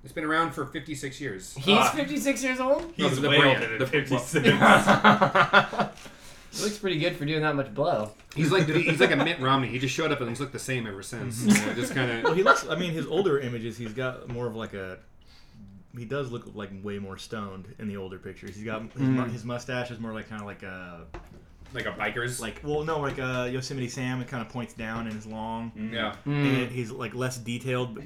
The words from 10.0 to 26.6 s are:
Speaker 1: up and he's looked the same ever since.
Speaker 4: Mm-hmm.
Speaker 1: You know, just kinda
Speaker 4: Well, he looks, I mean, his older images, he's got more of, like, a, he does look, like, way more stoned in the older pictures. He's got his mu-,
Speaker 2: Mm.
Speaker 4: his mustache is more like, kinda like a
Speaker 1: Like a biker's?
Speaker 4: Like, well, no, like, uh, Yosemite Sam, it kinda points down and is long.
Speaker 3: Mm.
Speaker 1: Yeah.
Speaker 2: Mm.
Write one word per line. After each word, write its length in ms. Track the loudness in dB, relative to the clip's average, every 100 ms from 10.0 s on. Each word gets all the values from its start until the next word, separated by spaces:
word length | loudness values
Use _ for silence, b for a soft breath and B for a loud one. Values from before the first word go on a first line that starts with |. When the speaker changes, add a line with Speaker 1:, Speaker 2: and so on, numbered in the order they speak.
| 0
Speaker 1:
up 100 | 0
and 80 | -2
he's 100 | -4
looked 140 | -6
the 40 | -6
same 280 | -4 -4 -4
ever 160 | -8
since. 400 | -10 -8 -6 0
Speaker 4:
Mm-hmm. 180 | 6 6
Speaker 1:
You 60 | 4
know, 80 |
just 180 | -2 -2
kinda 280 | 0 0 0
Speaker 4:
Well, 80 | 2
he 100 | 4
looks, 240 | 6 4 4
I 100 | -2
mean, 160 | -2
his 120 | -2 -2
older 320 | 0 2 2
images, 380 | 0 -6 -6 -8
he's 160 | -8
got 340 | -4 -6 -6 -10
more 160 | -6 -6
of, 100 | -6
like, 160 | -8
a, 240 | -8 -10 -12 -16 -20 b b b b -20 -20 -18 -14
he 80 | -6
does 260 | -4 -4
look, 180 | -8 -10
like, 160 | -12 -12 -10
way 160 | -8 -8
more 200 | -8 -12
stoned 560 | -10 -10 -8 -12 -16 -10
in 100 | -8
the 100 | -8
older 200 | -8 -10
pictures. 380 | -12 -12 -14 -10
He's 80 |
got 160 | -8 -8 -8
his 120 | -2
mu-, 220 | 2 2
Speaker 2:
Mm. 60 | 0
Speaker 4:
his 120 | -6
mustache 460 | -6 -8 -6 -6 -6
is 80 | -8
more 160 | -8
like, 160 | -10 -10
kinda 160 | -12 -12
like 160 | -12
a 420 | -12 -12 -12 -14 -16 -16 -16 -20 -20 -20 -14
Speaker 1:
Like 120 | -8 -8
a 60 |
biker's? 480 | -4 -4 -2 -4 -4
Speaker 4:
Like, 200 | -8 -8
well, 200 | -4 -4
no, 160 | -2 -2
like, 180 | -2 -4
uh, 300 | -4 -2 -2
Yosemite 380 | -4 -6 -6 -6
Sam, 320 | -4 -4 -4
it 80 | -4
kinda 160 | -8 -8
points 260 | -8 -10
down 320 | -8 -6 -6 -6
and 100 | -8
is 100 | -10
long. 460 | -8 -6 -6 -8 -8
Speaker 3:
Mm. 160 | -6
Speaker 1:
Yeah. 220 | -4 -4 -4 -4
Speaker 2:
Mm. 360 | 2 2 2